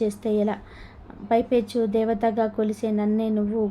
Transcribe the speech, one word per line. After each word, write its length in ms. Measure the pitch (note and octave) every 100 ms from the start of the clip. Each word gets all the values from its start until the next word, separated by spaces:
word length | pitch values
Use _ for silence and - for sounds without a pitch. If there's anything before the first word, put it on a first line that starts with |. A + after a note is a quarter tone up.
చేస్తే 320 | G#3+ G#3 A3+
ఎలా? 220 | G#3+ G#3 - - - - - - - G3+
పైపెచ్చు 560 | A#3 A#3+ B3 A3 A#3+ A3+
దేవతగా 600 | A3 A3 G#3+ A3+ A3 A3
కొలిసే 440 | G#3+ G#3+ G#3+ A3
నన్నే 380 | G#3 G#3 G#3+ A3
నువ్వు 420 | G#3+ G#3 A3+ G#3